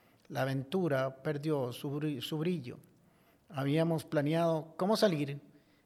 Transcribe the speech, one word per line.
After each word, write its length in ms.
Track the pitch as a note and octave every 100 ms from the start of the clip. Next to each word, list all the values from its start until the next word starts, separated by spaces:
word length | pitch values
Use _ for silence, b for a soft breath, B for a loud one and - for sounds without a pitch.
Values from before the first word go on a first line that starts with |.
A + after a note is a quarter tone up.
| b b -
la 140 | C3+
aventura 800 | C3 C3+ C3+ F#3+ E3+ C3+ C3+ -
perdió 480 | D#3 C#3+ D#3 D3 B2
su 180 | A#2 D3
bri-, 300 | D3 D3+ C3+
su 180 | - D#3
brillo. 400 | E3 F3 B2 - - - b b b b -
Habíamos 500 | D3 C#3 D#3 E3 D#3+
planeado 680 | - D3+ C#3+ E3 E3+ D#3+ D3 -
cómo 180 | F#3 A3
salir, 420 | G#3+ D#3 C#3 C#3+ - b b b